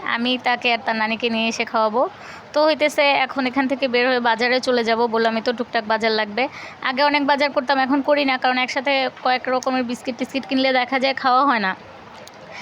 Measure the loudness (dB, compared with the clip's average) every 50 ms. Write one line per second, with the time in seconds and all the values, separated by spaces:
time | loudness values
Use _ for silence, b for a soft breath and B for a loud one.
0 | -4 -4 -2 -2 0 0 -2 0 0 -2 -2 0 0 0 0 0 0 -2 -2 0
1 | 0 -2 -2 -2 -2 -2 0 0 -2 -2 -2 -2 -4 -2 0 0 0 2 2 0
2 | 0 -2 -4 B B B B B B B 0 2 4 4 4 2 2 0 2 2
3 | 2 4 4 2 0 -2 -2 -2 -4 -2 0 0 0 0 0 -2 -2 0 2 2
4 | 2 2 2 2 2 2 2 2 2 2 2 2 2 2 0 2 2 2 2 2
5 | 2 2 2 2 2 2 0 0 -2 -2 -2 -4 -4 -4 -2 -2 0 0 0 0
6 | 2 0 0 0 -2 -2 -2 -2 -2 -2 B B B B B B -6 -4 0 2
7 | 2 2 2 2 2 2 2 2 2 0 0 0 0 0 2 2 2 2 2 2
8 | 2 2 2 2 2 2 0 0 2 2 2 2 0 -2 -2 -2 0 0 0 2
9 | 0 -2 -4 -2 0 0 0 0 0 -2 -2 -2 0 0 0 0 -2 -2 -4 -6
10 | -6 -6 -6 -6 -6 -6 -6 -6 -4 -2 0 0 2 2 2 2 0 0 0 0
11 | 0 0 -2 0 0 2 4 4 4 4 2 2 0 -2 -4 -6 -10 -20 -20 -20
12 | -20 -20 -20 -20 -20 -20 -20 -20 -20 B B B